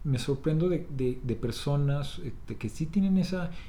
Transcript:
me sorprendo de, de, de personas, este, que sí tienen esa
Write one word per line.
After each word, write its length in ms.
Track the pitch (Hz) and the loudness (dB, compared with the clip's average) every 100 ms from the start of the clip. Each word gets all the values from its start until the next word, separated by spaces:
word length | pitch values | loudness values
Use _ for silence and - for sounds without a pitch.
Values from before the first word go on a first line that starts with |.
| 151 | 0
me 120 | 127 | 0
sorprendo 500 | - 139 156 156 180 | 2 0 2 2 2
de, 180 | 170 - 139 | 0 -2 -2
de, 240 | 127 127 | 0 0
de 140 | 123 110 | -2 -2
personas, 840 | 117 113 - 143 143 143 139 - | -2 -2 0 2 2 2 -2 -6
este, 320 | 117 - - 113 | -6 -8 -8 -6
que 140 | 110 | -6
sí 160 | - 156 | -4 -2
tienen 320 | 202 196 190 | 2 4 4
esa 340 | 175 185 170 - | 4 0 -4 -6